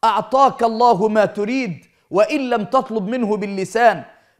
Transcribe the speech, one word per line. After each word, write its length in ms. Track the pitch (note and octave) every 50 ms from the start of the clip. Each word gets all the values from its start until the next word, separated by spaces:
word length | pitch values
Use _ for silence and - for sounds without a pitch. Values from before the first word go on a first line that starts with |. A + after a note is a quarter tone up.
| -
أعطاك 580 | A3+ G#3 G3 - - - C4+ C#4 B3+ C4 -
الله 460 | A#3 A3+ A3+ A3 A#3+ A#3+ A3+ E3+ G#3 A3
ما 160 | G#3+ A3 G3+
تريد، 640 | F#3 G3+ G#3 G#3 G#3 B3+ C4+ B3+ G#3 D#3+ B2+ _ _ _ _ _ _
وإن 400 | D3+ F#3 G#3+ G#3 D4+ D4 C4+ B3
لم 140 | A#3+ A3+ G#3
تطلب 440 | - - C4+ B3+ B3+ A3 A3+ F#3+ F#3+
منه 280 | A#3+ B3+ A#3+ G3+ G#3+
باللسان، 680 | G3 G3 G3+ G3+ F#3+ F#3 - - A3+ A#3+ A3+ G3 D#3 A#2+ - - _ _ _ _ _